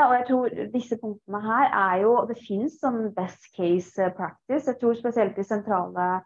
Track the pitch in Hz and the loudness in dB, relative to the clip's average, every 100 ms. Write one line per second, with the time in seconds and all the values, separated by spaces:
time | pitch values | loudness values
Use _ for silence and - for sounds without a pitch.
0 | 269 247 247 254 240 - 208 240 240 226 | 6 4 2 0 0 -4 -4 -4 -4 -6
1 | 220 208 - 202 214 226 254 202 196 185 | -6 -10 -8 -6 -2 2 2 2 2 4
2 | 208 240 226 233 - 202 277 - 277 233 | 4 4 0 -6 -4 -4 -4 -2 -4 -2
3 | 220 196 185 - _ - 175 180 180 - | -4 -4 -6 -8 _ -4 0 0 -2 -2
4 | 185 180 175 - - 285 277 247 240 233 | -2 -2 -8 -8 -4 -2 -2 0 0 0
5 | 240 233 202 190 196 214 208 190 180 180 | -2 0 0 0 -4 -4 0 -2 -2 -2
6 | 180 185 | 0 0